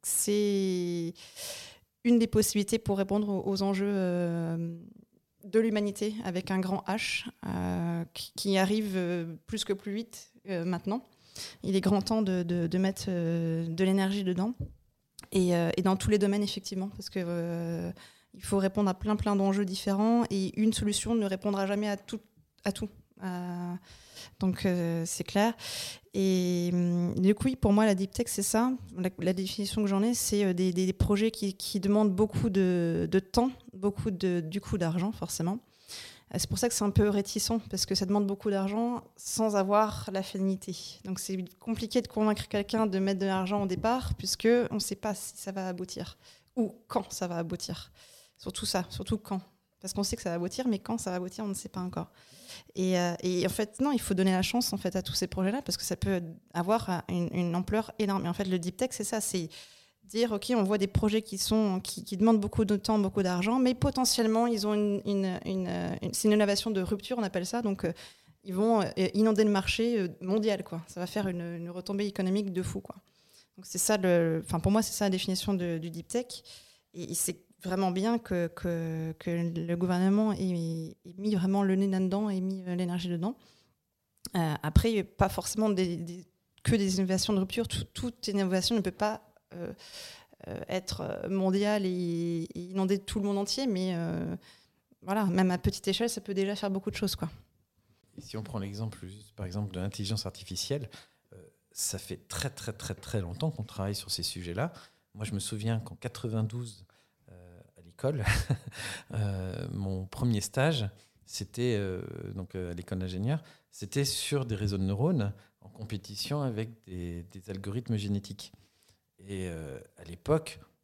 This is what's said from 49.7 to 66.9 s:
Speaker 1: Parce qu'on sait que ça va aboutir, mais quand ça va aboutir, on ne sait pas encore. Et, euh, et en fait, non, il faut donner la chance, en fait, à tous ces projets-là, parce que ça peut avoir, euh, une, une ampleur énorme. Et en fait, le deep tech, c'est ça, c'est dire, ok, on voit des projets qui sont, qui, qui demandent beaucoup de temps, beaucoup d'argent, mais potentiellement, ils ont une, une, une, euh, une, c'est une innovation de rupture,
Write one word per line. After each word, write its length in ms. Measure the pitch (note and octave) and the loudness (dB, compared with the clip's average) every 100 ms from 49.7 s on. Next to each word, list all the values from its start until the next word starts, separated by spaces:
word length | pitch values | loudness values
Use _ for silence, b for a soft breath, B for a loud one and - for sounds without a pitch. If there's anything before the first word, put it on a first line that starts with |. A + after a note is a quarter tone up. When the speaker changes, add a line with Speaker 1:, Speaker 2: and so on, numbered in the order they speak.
| _ | _
Speaker 1:
Parce 120 | F#3+ | -8
qu'on 100 | G3+ | -4
sait 120 | G3+ A#3 | -2 -2
que 60 | |
ça 80 | F#3 | -4
va 60 | E3+ | -2
aboutir, 300 | F3 - B3+ | -4 -2 0
mais 140 | G3+ | 0
quand 180 | - A3+ | -2 -4
ça 120 | - | -2
va 80 | F3+ | -4
aboutir, 260 | F3+ F#3 | -4 -6
on 60 | G#3+ | -6
ne 40 | |
sait 140 | G3 - | -6 -8
pas 140 | F#3+ | -6
encore. 280 | F3+ F3 E3+ B B B B B B - | -6 -6 -8 B B B B B B -2
Et, 220 | F#3 F3+ | 2 4
euh, 160 | F3 F3 | 2 0
et 240 | F3+ F3+ F#3 | 0 2 0
en 40 | |
fait, 320 | - G#3+ - | 0 -4 0
non, 100 | C#4 | 0
il 80 | C4 | 0
faut 140 | - | 0
donner 180 | F#3 F#3+ | 2 4
la 100 | F#3 | 4
chance, 300 | F#3+ A#3+ B3 | 2 0 0
en 60 | G3 | -2
fait, 180 | F#3 F#3 | -2 -2
à 60 | |
tous 120 | F3+ | -2
ces 140 | - F#3 | -2 -2
projets-là, 340 | - F#3+ A#3+ | 0 0 0
parce 160 | C#4+ E3+ | -4 -4
que 60 | |
ça 140 | - F3 | -4 -2
peut 240 | - F#3 E3+ E3 _ | 0 0 -2 -10 _
avoir, 360 | E3+ F3 A3 G#3+ | -4 2 2 2
euh, 100 | F3 - | -4 -2
une, 200 | F3 F3 | 0 0
une 220 | - F3 F3 | 0 0 0
ampleur 360 | F3+ G#3+ A3 - | 0 -2 -2 -2
énorme. 260 | G#3 G3 E3+ | 0 0 0
Et 40 | |
en 40 | |
fait, 120 | F3+ G3 | -2 0
le 140 | F#3 | 0
deep 180 | E3+ - | -2 -2
tech, 120 | B3+ | -4
c'est 120 | - | -2
ça, 160 | G#3+ A3 | -4 -2
c'est 300 | - F#3 D#3+ B B B B B | -2 -2 -4 B B B B B
dire, 280 | - A3 A#3 | -8 0 2
ok, 220 | G#3+ - B3 | 0 2 2
on 80 | |
voit 140 | F#3+ G#3 | 4 4
des 100 | G3 | 2
projets 340 | - G#3+ G#3+ | 4 4 2
qui 160 | G#3+ F#3+ | -2 -4
sont, 440 | - G#3+ G#3+ F#3 | 2 4 4 2
qui, 240 | - - - | -2 -10 -6
qui 100 | F#3+ | 4
demandent 240 | A3 A3+ | 6 6
beaucoup 240 | G#3 - | 4 2
de 140 | G#3 G#3 | 2 2
temps, 200 | G3+ G#3+ | 2 2
beaucoup 260 | G3 G3 | 2 2
d'argent, 360 | F#3 F3+ G3 B3 | 2 2 2 4
mais 140 | B3+ | 2
potentiellement, 760 | B3+ C#4+ C4 B3+ - A3+ A3 A#3+ | 4 2 2 2 4 4 4 4
ils 180 | A3+ G#3 | 2 2
ont 80 | |
une, 280 | G#3 G#3 G3+ - | 2 2 0 0
une, 340 | G3 F#3+ F3+ - | 0 0 -2 -2
une, 220 | F#3+ F3+ | -2 -2
euh, 280 | F3 F3 - | -2 -2 -4
une, 120 | F3 | -4
c'est 140 | - G#3+ | 2 4
une 40 | |
innovation 380 | G#3 G3+ G3+ A#3 | 6 6 2 0
de 100 | G3 | 0
rupture, 360 | F3+ | 0